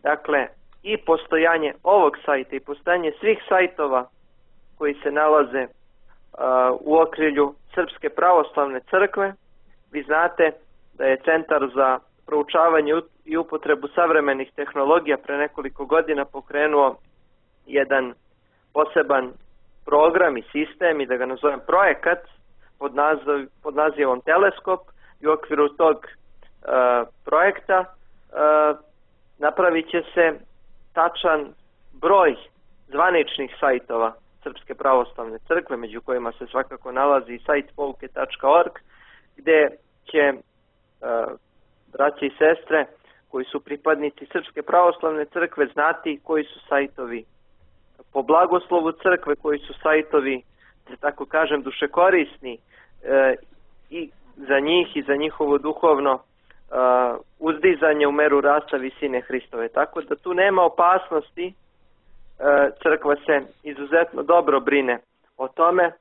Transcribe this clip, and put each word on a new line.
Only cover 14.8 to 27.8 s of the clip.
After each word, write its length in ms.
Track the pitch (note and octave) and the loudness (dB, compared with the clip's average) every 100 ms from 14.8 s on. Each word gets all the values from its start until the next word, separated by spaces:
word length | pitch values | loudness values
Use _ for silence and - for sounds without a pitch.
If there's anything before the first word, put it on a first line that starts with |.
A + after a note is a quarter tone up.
| C#3 E3+ D3+ C3+ | 2 2 2 -4
pre 200 | - C#3+ | -4 -6
nekoliko 480 | D3 - C3+ - C3+ | -6 -6 -14 -12 -2
godina 400 | D#3 D#3 D3 C#3 | 0 0 -4 -6
pokrenuo 680 | C#3 - D3 D3+ D3 C#3 C3 _ _ _ _ _ _ - | -10 -10 -4 0 2 2 -2 _ _ _ _ _ _ -4
jedan 480 | C#3 C3+ C3+ B2+ B2 _ _ _ _ _ | -2 0 -2 -2 -12 _ _ _ _ _
poseban 580 | D3 D3+ E3+ D#3 C3+ B2+ - - _ _ _ - | -4 0 0 0 0 -2 -14 -20 _ _ _ -2
program 520 | D3 D#3+ E3+ F3 B2+ | 2 4 4 0 -2
i 60 | - | -8
sistem, 500 | D3 D#3 - F3 D#3 | -6 -6 -2 -2 -2
i 40 | B2+ | -4
da 120 | B2 | -4
ga 80 | B2+ | -4
nazovem 340 | C3 D3 C3+ - | -2 -2 -4 -2
projekat, 520 | F3 G3 C#3 E3 F3 - _ _ - _ _ | 2 2 2 -2 -4 -6 _ _ -20 _ _
pod 140 | C#3 | -8
naziv-, 540 | C3 D3 D3+ C3+ C#3+ C3+ _ | 0 0 0 -2 -4 -6 _
pod 120 | D3+ C#3 | -8 -2
nazivom 460 | D#3 D3 C3+ B2 | -2 0 -2 -2
Teleskop, 580 | - E3+ G3+ - - F#3 - - - _ | 0 2 2 -2 -6 -6 -6 -20 -20 _
i 60 | D3+ | -2
u 40 | |
okviru 380 | D3+ - D3 D3 | -2 -2 -2 -2
tog, 280 | D3 D#3+ D#3 - | 2 2 2 -6
e, 40 | - - - - - - C3 B2 A#2+ A#2 _ - | -20 -20 -20 -20 -18 -4 0 2 2 -2 _ -2
projekta, 540 | D3+ F#3+ G3 - | 2 2 0 0
e, 60 | F#3+ | 0